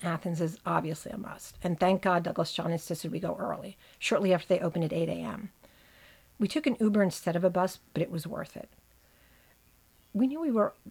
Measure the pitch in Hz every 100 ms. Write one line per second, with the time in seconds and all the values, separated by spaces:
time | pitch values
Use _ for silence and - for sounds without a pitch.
0 | 170 165 180 165 165 - - 165 156 156
1 | - - - 156 - - 180 170 185 190
2 | 190 175 175 - 165 - 170 170 - 165
3 | 165 160 175 170 180 156 196 - - -
4 | - 220 196 175 - 180 175 170 160 165
5 | 165 170 160 - 214 - - _ - -
6 | - - _ - 208 311 294 233 214 208
7 | 190 - - 170 185 180 180 - _ -
8 | 160 170 170 - 165 - - _ _ _
9 | _ _ _ _ _ _ _ _ _ _
10 | _ 202 262 294 320 226 208 - -